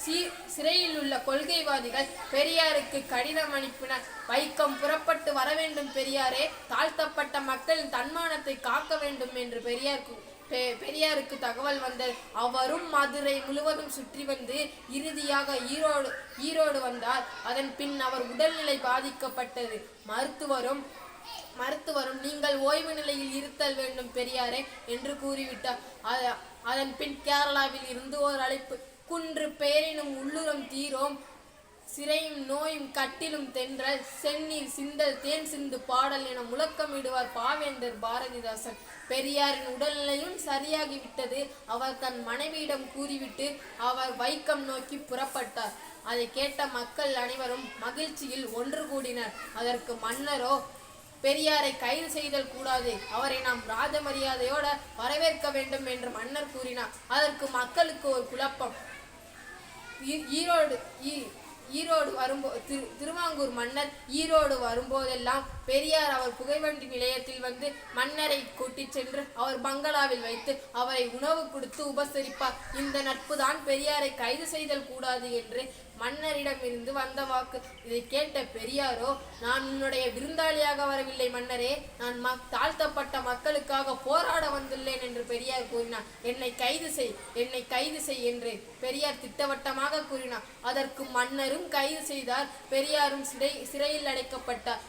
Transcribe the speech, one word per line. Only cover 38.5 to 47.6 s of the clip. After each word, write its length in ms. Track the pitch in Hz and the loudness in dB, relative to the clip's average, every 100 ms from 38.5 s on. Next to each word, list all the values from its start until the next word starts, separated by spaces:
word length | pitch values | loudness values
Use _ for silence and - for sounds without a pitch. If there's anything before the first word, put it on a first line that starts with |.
| 220 233 208 - - - | -6 -6 -10 -14 -12 -2
பெரியாரின் 600 | 262 277 285 285 262 262 | 0 2 4 4 2 -2
உடல்நிலையும் 720 | 247 294 294 285 285 339 381 311 | 0 0 2 0 0 -2 -4 -2
சரியாகிவிட்டது. 1040 | 269 294 311 285 277 - - 247 262 269 - - | 0 2 0 0 -4 -8 -4 -2 -2 -4 -6 -4
அவர் 340 | 240 262 262 | -2 -2 -2
தன் 240 | 262 240 | -4 -4
மனைவியிடம் 680 | 233 247 311 311 302 269 262 | -4 -4 -2 -2 -2 -2 -4
கூறிவிட்டு 640 | 269 285 277 262 208 285 285 - - | -6 -4 -4 -6 -4 -4 -4 -10 -2
அவர் 400 | 240 254 262 240 | 0 2 0 0
வைக்கம் 460 | 247 302 302 285 | 0 0 2 0
நோக்கி 320 | 269 262 262 277 | 0 -4 -6 -8
புறப்பட்டார். 760 | - 254 269 269 240 - 240 - - - | -6 -2 -2 -2 -2 -2 -4 -4 -12 -10
அதை 260 | 220 240 233 | -2 0 0
கேட்ட 320 | 262 277 277 285 | 0 0 0 0
மக்கள் 500 | 247 240 - 285 262 | -2 -4 0 0 2
அனைவரும் 540 | 247 262 247 254 | 0 -2 -2 -4